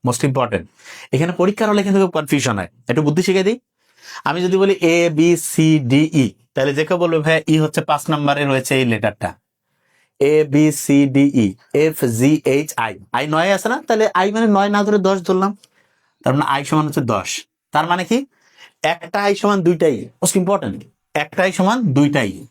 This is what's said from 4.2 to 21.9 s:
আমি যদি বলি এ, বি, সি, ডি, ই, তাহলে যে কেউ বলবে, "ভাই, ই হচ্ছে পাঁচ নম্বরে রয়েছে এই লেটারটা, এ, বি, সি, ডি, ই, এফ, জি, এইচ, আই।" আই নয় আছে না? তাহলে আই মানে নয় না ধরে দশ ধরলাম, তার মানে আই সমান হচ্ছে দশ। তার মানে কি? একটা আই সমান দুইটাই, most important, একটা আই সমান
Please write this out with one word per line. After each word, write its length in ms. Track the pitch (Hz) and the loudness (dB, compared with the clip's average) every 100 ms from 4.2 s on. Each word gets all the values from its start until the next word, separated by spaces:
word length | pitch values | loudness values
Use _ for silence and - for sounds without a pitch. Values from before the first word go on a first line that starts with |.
আমি 180 | - 165 | -6 -2
যদি 140 | 180 190 | 0 0
বলি 180 | 196 190 | 0 2
এ, 300 | 170 170 170 | 2 2 2
বি, 260 | 151 170 170 | 2 2 2
সি, 420 | - - 160 156 | 0 0 4 4
ডি, 320 | 123 135 156 | 2 2 2
ই, 200 | 160 120 - _ | 2 0 -4 _
তাহলে 200 | - 135 | -4 -2
যে 120 | 139 156 | -2 -2
কেউ 100 | 180 | 0
বলবে, 220 | 170 160 | 0 0
"ভাই, 240 | 151 160 156 | 0 0 2
ই 120 | 156 | 2
হচ্ছে 220 | 156 156 | 2 -2
পাঁচ 300 | 156 147 - | -2 -4 -2
নম্বরে 340 | 151 147 143 | -2 0 0
রয়েছে 300 | 143 131 131 | 0 -2 0
এই 100 | 135 | 0
লেটারটা, 500 | 123 110 110 101 90 - _ _ _ _ _ _ _ _ | 0 0 -2 -2 -10 -10 _ _ _ _ _ _ _ _
এ, 240 | 139 151 | 2 2
বি, 280 | 151 139 156 | 2 4 2
সি, 340 | 147 - 139 139 | 2 2 4 4
ডি, 240 | 139 143 | 4 2
ই, 200 | 143 104 95 _ | 4 0 -2 _
এফ, 300 | 143 156 156 | 0 0 0
জি, 360 | 131 113 131 151 | -4 2 2 2
এইচ, 280 | - 135 156 - | 2 -2 -2 -6
আই।" 220 | 113 98 101 | -6 -8 -8
আই 140 | 120 151 | -6 -2
নয় 280 | 156 180 | -2 0
আছে 140 | 196 220 | 0 -2
না? 140 | 262 - | -6 -2
তাহলে 240 | 220 214 | 0 0
আই 180 | 180 190 | 0 -2
মানে 140 | 214 226 | 0 2
নয় 220 | 202 202 | 2 2
না 140 | 208 | 0
ধরে 160 | 208 208 | 2 2
দশ 240 | 190 196 | 2 -2
ধরলাম, 340 | 175 190 196 202 _ _ _ _ _ _ | 0 0 0 -4 _ _ _ _ _ _
তার 100 | - | -2
মানে 100 | 139 | 0
আই 200 | 139 135 | 0 -2
সমান 220 | 143 156 151 | 0 -2 0
হচ্ছে 140 | 147 | -2
দশ। 460 | 120 104 90 - - _ _ | -2 -2 -4 -10 -12 _ _
তার 140 | 147 165 | -4 -2
মানে 180 | 180 | -2
কি? 220 | 180 233 277 _ _ _ - _ | 0 -2 -2 _ _ _ -20 _
একটা 400 | - 170 170 202 | -4 -4 -6 -2
আই 140 | 202 202 | 0 0
সমান 260 | 202 202 | 0 2
দুইটাই, 460 | 170 170 165 120 - _ | 0 2 0 -2 -8 _
most 160 | 180 196 | -2 -2
important, 460 | 180 196 110 92 - _ _ | 0 -2 -4 -10 -16 _ _
একটা 280 | 151 151 - | -8 -6 -2
আই 100 | 190 | -2
সমান 400 | 185 190 247 214 | 0 0 0 0